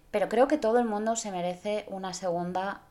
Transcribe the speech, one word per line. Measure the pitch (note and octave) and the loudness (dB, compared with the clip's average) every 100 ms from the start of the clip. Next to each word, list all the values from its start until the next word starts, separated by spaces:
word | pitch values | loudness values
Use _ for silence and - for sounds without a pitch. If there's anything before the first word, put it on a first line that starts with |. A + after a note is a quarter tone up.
| - | -4
Pero | G#3 F#3 | -2 2
creo | A3 C#4 | 4 4
que | D4+ | 4
todo | A3 A#3+ | 4 4
el | A#3 | 2
mundo | G#3 A3 | 0 -2
se | A3+ G#3+ | -2 -4
merece | F#3 F3 F3+ G#3 G#3 G3+ | -4 -4 -4 -4 -4 -6
una | F#3+ F#3 | -8 -8
segunda | F3 F#3 E3+ F3 F3+ G3 F#3+ - | -6 -2 -2 -2 -2 -4 -6 -12